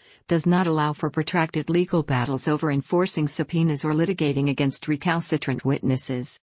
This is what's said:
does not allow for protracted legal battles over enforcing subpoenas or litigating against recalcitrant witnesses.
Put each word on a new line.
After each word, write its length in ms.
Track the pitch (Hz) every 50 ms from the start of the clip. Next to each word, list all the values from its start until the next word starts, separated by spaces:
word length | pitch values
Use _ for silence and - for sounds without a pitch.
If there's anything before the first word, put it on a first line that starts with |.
| _ - - _ _ -
does 180 | 175 165 -
not 200 | 175 175 175 185
allow 260 | 165 160 156 151 151
for 160 | 147 - - 151
protracted 640 | - 160 156 - - 175 160 156 - 165 - -
legal 320 | 170 175 180 - - 170
battles 440 | 147 - 135 123 120 135 135 131 -
over 240 | 156 151 151 165 156
enforcing 580 | 139 139 - - 180 175 185 185 - 165 151 143
subpoenas 560 | - - 151 - - 165 165 160 147 143 -
or 80 | 151
litigating 580 | 151 156 165 180 185 - 156 143 135 139 139 143
against 380 | 135 - 143 135 - - - 151
recalcitrant 760 | 151 143 - 175 165 165 156 - 160 147 - - 127 117 -
witnesses. 760 | 131 143 - - 139 131 127 - - 131 123 123 - - -